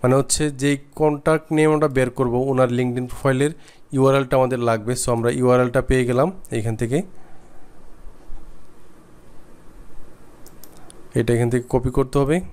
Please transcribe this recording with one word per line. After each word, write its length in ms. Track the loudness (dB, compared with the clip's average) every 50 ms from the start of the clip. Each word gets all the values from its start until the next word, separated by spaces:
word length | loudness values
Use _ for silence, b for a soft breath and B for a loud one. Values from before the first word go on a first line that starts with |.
| 4
মানে 120 | 4 4
হচ্ছে 360 | 4 4 2 0 0 0 -2
যেই 260 | -2 0 0 0 0 0 -4 -14 -4
কন্ট্যাক্ট 580 | 0 2 2 2 2 2 2 2 2 0 0 2
নেম 200 | 4 4 4 4
আমরা 160 | 4 2 2
বের 220 | 2 2 0 0
করব, 240 | 0 0 0 2 2
ওনার 340 | 0 0 2 4 4 4 4
LinkedIn 380 | 4 0 0 0 0 -2 -4
প্রোফাইলের 440 | -6 -8 -2 0 0 2 2 2 0 -2 B B B B B B -6 0
ইউআরএলটা 440 | 4 4 6 6 4 2 2 2
আমাদের 220 | 2 4 4 2 0
লাগবে। 360 | 2 2 0 0 0 -4 -4
So 180 | -2 0 -2 0
আমরা 180 | 0 0 0
ইউআরএলটা 520 | 0 2 4 4 6 4 4 2 2 0 2
পেয়ে 220 | 2 2 2 2
গেলাম 280 | 2 2 2 2 0 0 -6 -12 -6
এখান 260 | -4 -4 -2 -2 -2
থেকে। 260 | -2 -2 0 0 -2 -2 -2 -8 b b b b b b b b -10 -12 -10 -12 -14 -12 -12 -14 -12 -12 -14 -14 -14 -6 -4 -4 -4 -4 -6 -8 -10 -10 -10 -12 -14 -14 -16 -16 -18 -20 -20 -20 -20 -20 -14 -14 -14 -14 -14 -16 -16 -16 -18 -16 -16 -12 -10 -6 -6 -6 -6 -8 -14 -16 -18 -16 -16 -16 -16 -14 -14 -14 -14 -14 -14 -16 -16 -14 -16 -16 -6 -2
এটা 200 | -2 0 2 2
এখান 160 | 2 2 0
থেকে 140 | 0 -2 -4 0
কপি 220 | -2 0 0 0
করতে 280 | 0 0 0 0 0 0
হবে 220 | 2 2 0 -2 -2 -6